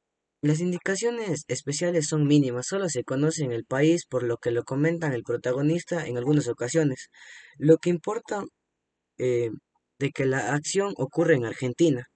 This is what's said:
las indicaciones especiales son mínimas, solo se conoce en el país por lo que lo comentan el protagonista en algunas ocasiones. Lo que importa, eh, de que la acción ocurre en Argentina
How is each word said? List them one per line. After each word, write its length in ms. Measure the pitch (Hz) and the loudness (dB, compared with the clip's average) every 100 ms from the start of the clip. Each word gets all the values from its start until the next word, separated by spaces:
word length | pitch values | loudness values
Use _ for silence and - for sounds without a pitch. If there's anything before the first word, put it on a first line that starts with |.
| _ _ _ _ | _ _ _ _
las 180 | 147 156 | 0 2
indicaciones 840 | 180 175 - 190 226 240 208 151 - | 0 -2 -2 -2 -2 -2 -4 -4 -4
especiales 600 | 131 - 143 175 175 151 | -6 -6 -4 0 0 0
son 180 | 156 147 | 2 4
mínimas, 400 | 147 131 123 127 | 6 4 0 -4
solo 220 | 196 185 | -4 -2
se 160 | 127 | -4
conoce 400 | - 135 151 160 | -2 0 0 0
en 80 | 135 | -2
el 140 | 117 - | -4 -2
país 400 | 131 156 170 - | 2 4 2 0
por 160 | 127 | -2
lo 160 | 120 117 | -2 -2
que 120 | - | -2
lo 140 | 117 | -2
comentan 480 | - 135 156 170 160 | -2 0 0 0 -2
el 100 | 123 | -2
protagonista 840 | - 120 127 127 147 170 - 175 131 | -4 -4 -2 0 0 0 -2 -6 -4
en 100 | 123 | -2
algunas 320 | 123 151 120 | 2 2 0
ocasiones. 640 | 117 120 165 147 127 - - - - - - | -4 -2 0 0 -2 -10 -20 -20 -20 -20 0
Lo 180 | 147 160 | 4 4
que 140 | 175 | 4
importa, 540 | 175 - 214 - 202 - _ _ _ _ _ _ - | -2 -2 -6 -4 -6 -6 _ _ _ _ _ _ -4
eh, 320 | 127 120 120 - - _ _ - | 0 0 -2 -6 -14 _ _ -6
de 120 | 139 | -4
que 120 | - | 0
la 300 | 131 131 110 | 0 0 0
acción 400 | 147 156 190 202 - | -2 -2 -2 -2 -2
ocurre 380 | 131 - 165 | -4 0 2
en 100 | 139 | 2
Argentina 600 | 113 113 127 - 165 123 127 | 0 -4 -4 2 2 2 -4